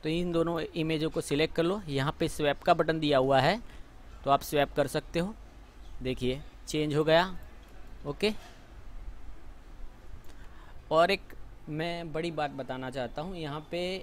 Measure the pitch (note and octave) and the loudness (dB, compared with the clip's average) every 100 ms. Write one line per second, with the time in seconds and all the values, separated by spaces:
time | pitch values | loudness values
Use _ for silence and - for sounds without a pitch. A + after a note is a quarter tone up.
0 | D#3 E3 F3 E3 E3 E3+ D#3 - D#3+ D#3+ | 0 0 2 2 2 0 -2 -2 0 2
1 | D#3+ D#3 - C#3+ D#3 - E3 G3+ F3 C#3 | 2 0 0 2 2 4 2 0 -2 0
2 | C3+ - D#3+ - D3 C#3+ - E3+ D#3+ D#3+ | 0 2 0 2 2 2 4 6 6 4
3 | D3+ C#3 C3 C3+ C3+ G#3+ - - - - | 4 6 6 6 6 4 -2 -12 -14 -16
4 | - - - C#3 - D3+ C#3 - C#3+ D#3 | -16 -6 2 2 4 2 2 2 2 0
5 | - E3+ F3+ A3+ - - - - - - | 0 -2 -2 -4 -16 -18 -20 -16 -12 -6
6 | B2+ B2+ B2 C3 - - - D3+ D3+ D3 | -4 0 0 -2 -6 -14 -4 0 2 2
7 | D#3 D#3+ F#3+ F3+ - - - - - - | 6 6 6 -2 -10 -14 -16 -14 -12 -10
8 | C#3+ C#3+ G#3 G#3+ - - - - - - | -8 0 0 0 -8 -18 -18 -16 -12 -10
9 | - - - - - - - - - - | -10 -8 -10 -8 -10 -14 -16 -12 -12 -12
10 | - - - - - - - - - D#3 | -12 -10 -10 -12 -12 -14 -14 -14 2 6
11 | F3 G3 - - - - - D3+ E3+ E3+ | 6 4 -2 -12 -12 -12 -8 -4 -2 -4
12 | E3 D#3 E3+ D#3 D3 C#3 B2+ B2+ C3 C3 | -4 -4 -4 -2 -4 -4 -6 -6 -6 -4
13 | A#2+ - E3 F3+ D3+ D3 D#3 E3+ F3+ F#3 | -6 -6 -8 -6 -6 -6 -6 -4 -4 -4